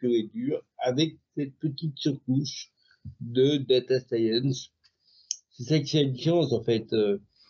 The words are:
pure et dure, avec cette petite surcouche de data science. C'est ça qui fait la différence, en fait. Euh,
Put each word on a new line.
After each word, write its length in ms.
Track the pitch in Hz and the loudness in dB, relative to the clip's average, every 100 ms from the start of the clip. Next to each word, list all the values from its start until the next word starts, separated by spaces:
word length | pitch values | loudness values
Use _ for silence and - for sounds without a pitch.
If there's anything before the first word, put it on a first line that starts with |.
pure 100 | 123 | 0
et 180 | 117 107 | 0 0
dure, 280 | 113 131 - - - | -4 -4 -4 -6 -4
avec 400 | 127 127 156 - _ - | -2 0 -2 -4 _ -8
cette 180 | 139 - | -8 -6
petite 400 | 156 135 160 139 | -6 -4 -8 -4
surcouche 760 | 151 135 - 131 151 - - _ _ _ - - | -4 -2 -2 -2 -2 -8 -16 _ _ _ -20 -14
de 380 | 117 120 135 147 | -4 2 2 2
data 420 | 139 127 - 131 | 2 0 2 -2
science. 720 | - 117 113 117 135 131 - _ _ _ _ _ - - _ | 0 0 2 2 0 -2 -8 _ _ _ _ _ -10 -10 _
C'est 140 | - | -10
ça 160 | 117 156 | 0 0
qui 100 | 135 | 2
fait 140 | 156 | 2
la 60 | 135 | 2
différence, 420 | 123 160 175 139 | 0 2 2 2
en 100 | 113 | 0
fait. 280 | - 113 113 | 2 0 0
Euh, 240 | 113 104 101 - _ | 0 2 0 -6 _